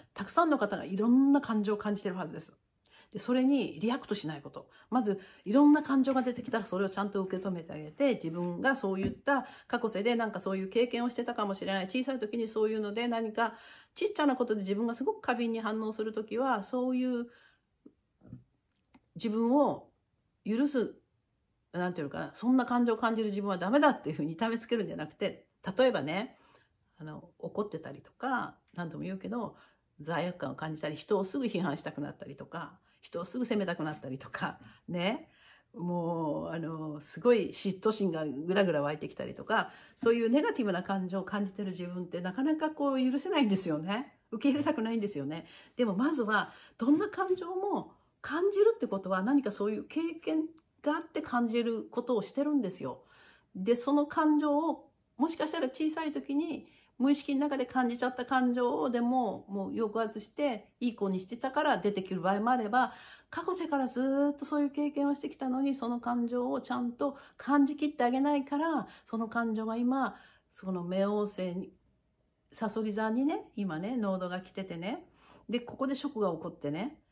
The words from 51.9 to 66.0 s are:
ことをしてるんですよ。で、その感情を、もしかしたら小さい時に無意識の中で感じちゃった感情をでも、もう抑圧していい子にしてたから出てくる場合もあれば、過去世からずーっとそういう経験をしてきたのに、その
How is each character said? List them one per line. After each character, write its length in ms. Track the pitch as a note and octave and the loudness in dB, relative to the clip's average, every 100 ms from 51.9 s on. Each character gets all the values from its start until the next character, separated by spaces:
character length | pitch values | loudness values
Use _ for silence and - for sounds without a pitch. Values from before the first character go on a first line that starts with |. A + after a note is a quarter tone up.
こ 120 | - | -6
と 140 | B3 A#3+ | -2 0
を 60 | |
し 100 | - | -2
て 120 | - | -2
る 80 | C#4+ | 0
ん 80 | D4 | 2
で 100 | G3+ | 0
す 120 | - | -4
よ。 200 | C3 A#2+ - - - - _ | -8 -10 -16 -20 -20 -20 _
で、 200 | - F#3+ | -4 2
そ 180 | A#3+ - | 2 4
の 120 | C#4+ D4 | 4 4
感 320 | - D#4 D4+ | 4 4 6
情 200 | D4+ C#4+ | 4 2
を、 320 | D#4+ - - _ _ - | 2 -2 -6 _ _ -2
も 120 | D4+ | 0
し 100 | - | 0
か 80 | D4+ | -4
し 60 | |
た 80 | E4 | -2
ら 80 | C4 | -2
小 220 | - D#4 | 0 -2
さ 140 | D#4 | -2
い 80 | D#4 | -4
時 220 | D4 C4 | -4 -4
に 320 | C#4+ E4+ D4 - - _ - | -2 -2 -4 -12 -20 _ 0
無 120 | B3+ | 2
意 20 | |
識 200 | C#4+ - | 2 2
の 60 | C#4 | 0
中 160 | D4 C#4 | 0 0
で 80 | B3+ | -2
感 220 | B3+ B3 | 0 0
じ 100 | A#3+ | 2
ち 60 | |
ゃ 40 | B3+ | -2
っ 80 | B3+ | -2
た 80 | |
感 280 | B3 C4 B3 | 0 2 4
情 280 | B3 A#3+ D4 | 2 2 2
を 100 | D4+ | 0
で 100 | A#3+ | 2
も、 440 | A#3+ B3+ A#3 - - | 2 2 0 -2 -6
も 200 | G3+ F#3+ | -6 -4
う 80 | G3+ | -2
抑 240 | A3 G#3+ | -2 0
圧 200 | A3 A3 | -2 -4
し 80 | G#3 | -10
て 400 | - D4 G#3+ - - | -2 -2 -2 -8 -4
い 100 | A#3+ | -4
い 40 | |
子 140 | A3+ G3 | 0 0
に 100 | F#3 | 0
し 80 | F#3 | -4
て 100 | A#3 | -6
た 140 | C4 | -2
か 120 | C4+ | 2
ら 160 | D4+ A3+ | 2 4
出 140 | G3+ | 2
て 100 | G3+ | -2
く 120 | F#3+ | -4
る 60 | F#3 | -2
場 120 | F#3 | 0
合 80 | G3+ | 2
も 100 | A3 | 2
あ 60 | B3+ | 2
れ 120 | G#3+ | 2
ば、 240 | B3 A#3+ - - - - | 2 2 -2 -20 -20 -12
過 160 | - | -8
去 100 | E4 | -4
世 120 | F#4 D#4+ | -2 0
か 100 | C#4+ | 0
ら 120 | B3+ | 0
ず 120 | - | 0
ー 320 | C4 C#4 C#4+ | 0 2 2
っ 40 | C#4+ | 0
と 80 | |
そ 160 | C#4 D4 | -2 0
う 20 | |
い 40 | C#4+ | 0
う 40 | |
経 200 | C#4+ D4 | 0 -2
験 180 | C#4+ C#4+ | 0 0
を 60 | |
し 60 | C#4+ | 0
て 80 | - | -4
き 80 | - | -6
た 120 | C4+ | -4
の 120 | B3+ | 0
に、 140 | C#4 | 0
そ 140 | C4+ A#3 | 0 -2
の 120 | A#3+ | -4